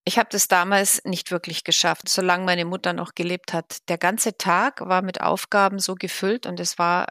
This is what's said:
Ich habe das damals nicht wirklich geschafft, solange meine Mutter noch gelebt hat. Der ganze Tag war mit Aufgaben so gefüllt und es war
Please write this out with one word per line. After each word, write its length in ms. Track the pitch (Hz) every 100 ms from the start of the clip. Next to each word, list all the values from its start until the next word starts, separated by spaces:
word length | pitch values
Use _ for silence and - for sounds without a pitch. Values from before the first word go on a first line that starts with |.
Ich 140 | 185 233
habe 100 | 220
das 160 | - -
damals 580 | 180 180 196 196 -
nicht 280 | - 175 -
wirklich 320 | 175 170 165
geschafft, 440 | - 165 175 170 -
solange 360 | - 185 180
meine 200 | 185 175
Mutter 280 | 170 185 180
noch 220 | 170 170
gelebt 380 | - 175 180 -
hat. 360 | 165 - - -
Der 100 | 170
ganze 380 | 175 220 226 -
Tag 440 | 185 175 254 -
war 220 | 185 185
mit 180 | 190 -
Aufgaben 600 | - 196 - 202 196 196
so 160 | 190 180
gefüllt 500 | 185 - 190 247 -
und 140 | 175
es 180 | 175 -
war 300 | 175 175 -